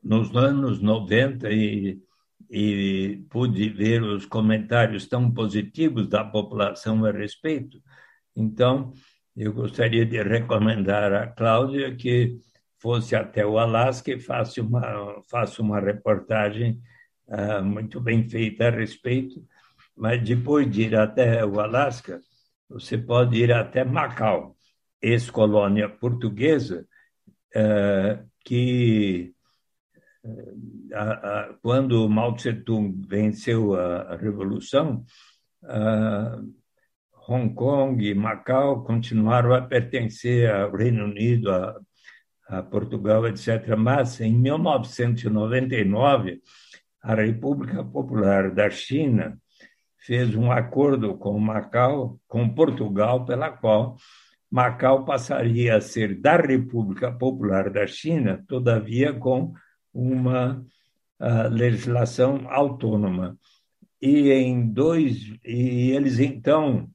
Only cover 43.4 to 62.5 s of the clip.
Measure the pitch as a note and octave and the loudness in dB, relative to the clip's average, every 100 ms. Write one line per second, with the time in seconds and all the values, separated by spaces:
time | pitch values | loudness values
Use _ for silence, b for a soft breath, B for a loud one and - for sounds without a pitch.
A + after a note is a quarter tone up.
43.4 | - A2+ A#2 A2 A2+ C#3 B2+ - A2 A#2 | -2 -4 0 0 2 2 0 -2 0 4
44.4 | C3 D3+ F3 C#3+ A2 - A#2+ A#2 A#2 G#2+ | 4 2 2 0 -2 -4 -2 0 -2 -2
45.4 | A2 B2 B2+ B2+ G2 G2+ C#3 C#3 F#2+ F2 | 0 -2 -2 -2 0 2 4 2 0 -8
46.4 | B B B B _ _ B2 A2 G#2+ A2+ | B B B B _ _ -4 0 0 0
47.4 | C3+ C#3 - - - - C3 A2+ G2 G2 | -2 -4 -4 -6 -6 -8 -4 0 2 4
48.4 | F#2+ F#2 G#2 - - C3 D#3 A2+ D#2 - | 2 2 0 -2 -4 -2 2 0 0 -10
49.4 | _ b b b b _ - B2 B2 A2 | _ b b b b _ -4 0 0 2
50.4 | A#2+ B2 A#2 C3+ C#3+ C3+ A2 F#2 G2+ G2+ | 2 2 0 2 2 2 0 -4 -4 0
51.4 | G#2+ G#2+ G2+ A#2 B2 C#3+ A#2+ - _ A#2 | 0 -2 -2 2 2 2 -4 -8 _ 0
52.4 | A#2 A#2+ D#3+ - A2 G2 G#2+ B2+ B2+ A#2+ | 0 4 2 2 -4 0 2 0 -2 -4
53.4 | D#3 - A2+ G#2+ A2+ - b b b b | -4 -2 2 4 2 -4 b b b b
54.4 | _ B2 B2 A#2+ C3 C3+ C3 C3+ A#2 C#3 | _ 2 2 2 4 4 2 -4 -2 -2
55.4 | A#2 A#2 A#2+ A2 G#2 - G#2+ F#2+ A#2 E3+ | 0 2 4 4 2 -4 -2 2 4 4
56.4 | D#3 C3 B2 A#2+ G#2 F#2+ B2 B2 C3 C3 | 4 2 0 -4 -4 -2 -4 -2 -2 0
57.4 | G#2 F#2+ G2 G2+ G2+ - D3+ D#3+ A2+ F#2 | 0 0 0 -2 -4 -4 -4 0 0 -2
58.4 | - C3 B2 A2+ G#2 A#2 C#3+ B2+ B2+ B2+ | -4 -2 2 0 0 0 0 0 -2 0
59.4 | E3 B B B _ - B2+ C3 B2 B2+ | -2 B B B _ -4 -2 0 0 0
60.4 | B2 B2+ - b b b _ _ - A#2 | -2 -4 -12 b b b _ _ 0 0
61.4 | A#2 A#2 B2 A2 B2+ A#2+ A#2 - B2+ C#3 | 2 2 2 0 0 0 0 2 0 0
62.4 | B2+ | -4